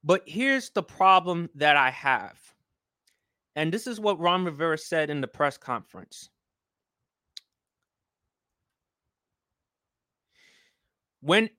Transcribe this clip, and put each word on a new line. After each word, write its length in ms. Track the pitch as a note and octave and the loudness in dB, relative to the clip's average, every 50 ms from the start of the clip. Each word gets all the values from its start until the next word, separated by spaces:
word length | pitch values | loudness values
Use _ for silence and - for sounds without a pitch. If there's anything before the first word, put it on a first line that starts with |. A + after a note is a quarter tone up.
But 200 | - D3+ F#3 F#3+ F#3 | 2 2 0 0 0
here's 440 | - D#3+ G#3 B3+ C#4 C4+ C4 B3 - | -8 -6 -4 -2 0 -2 -2 -4 -4
the 120 | _ G#3 | _ -6
problem 680 | - - - - F#3+ F#3+ F#3+ F#3 E3+ F3+ F3 E3+ E3+ D#3+ _ | -6 -6 -2 2 6 6 6 6 4 0 -4 -4 -6 -8 _
that 200 | C#3 D3 D3+ D3 | 0 2 4 4
I 140 | D3 C3+ C3 | 4 4 2
have. 480 | B2+ - - C#3 C3 A2+ F#2+ F#2+ - _ _ - _ _ _ _ _ _ _ _ _ _ _ _ _ _ _ _ _ _ _ _ _ | -2 -2 0 0 0 0 -2 -10 -18 _ _ -20 _ _ _ _ _ _ _ _ _ _ _ _ _ _ _ _ _ _ _ _ _
And 160 | D3+ D#3 D#3+ | -4 -2 -2
this 160 | E3+ A3+ - | -2 -4 -6
is 140 | B3+ A#3 G#3+ | -8 -10 -4
what 180 | G#3 G#3 G3 D#3 | -2 -2 -2 0
Ron 280 | E3+ F3 F3+ F#3 F#3 | 0 0 0 0 -2
Rivera 320 | F3 D3+ C#3 E3 E3 D#3 D#3 | -4 -4 -4 -2 -2 -2 -4
said 320 | - - E3 D#3+ D3+ D3 | -6 -4 -2 -2 -2 -2
in 100 | D3 C#3+ | -4 -6
the 80 | C3+ A#2+ | -6 -8
press 300 | - - D3 C#3+ C3+ - | -4 -2 -2 -2 -2 -8
conference. 720 | - - B2 G#2+ - _ - F#2 F2 _ - - - _ _ _ _ _ _ _ _ _ _ _ _ _ _ _ _ _ _ _ _ _ _ - _ _ _ _ _ _ _ _ _ _ _ _ _ _ _ _ _ _ _ _ _ _ _ _ _ _ _ _ _ _ _ _ _ _ _ _ _ _ _ _ _ _ _ _ _ _ _ _ _ _ _ _ _ _ _ _ _ _ _ _ _ _ _ _ _ _ _ _ _ _ _ _ _ _ _ _ | -10 -8 -8 -8 -10 _ -20 -20 -20 _ -20 -20 -20 _ _ _ _ _ _ _ _ _ _ _ _ _ _ _ _ _ _ _ _ _ _ -20 _ _ _ _ _ _ _ _ _ _ _ _ _ _ _ _ _ _ _ _ _ _ _ _ _ _ _ _ _ _ _ _ _ _ _ _ _ _ _ _ _ _ _ _ _ _ _ _ _ _ _ _ _ _ _ _ _ _ _ _ _ _ _ _ _ _ _ _ _ _ _ _ _ _ _ _
When 300 | - C#3+ F3+ G#3+ A3+ G#3+ _ | 0 2 2 2 2 0 _